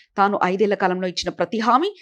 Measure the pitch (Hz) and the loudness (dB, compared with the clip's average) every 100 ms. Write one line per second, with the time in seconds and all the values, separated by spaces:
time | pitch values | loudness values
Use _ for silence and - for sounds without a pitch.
0 | _ - 202 202 180 190 208 196 185 180 | _ 0 0 2 0 2 0 2 0 0
1 | 185 175 180 170 175 220 226 247 381 392 | -4 -6 -6 -4 -4 -2 2 2 0 -6